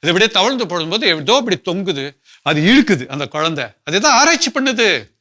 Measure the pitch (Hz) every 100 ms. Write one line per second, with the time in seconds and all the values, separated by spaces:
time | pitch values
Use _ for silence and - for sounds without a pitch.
0 | 156 175 214 208 208 262 202 170 160 208
1 | 214 160 147 254 233 180 - 180 196 143
2 | 135 _ _ _ - 151 165 254 240 170
3 | 127 139 143 151 160 151 117 _ - 175
4 | 277 240 302 330 - 269 269 240 226 147
5 | 104 _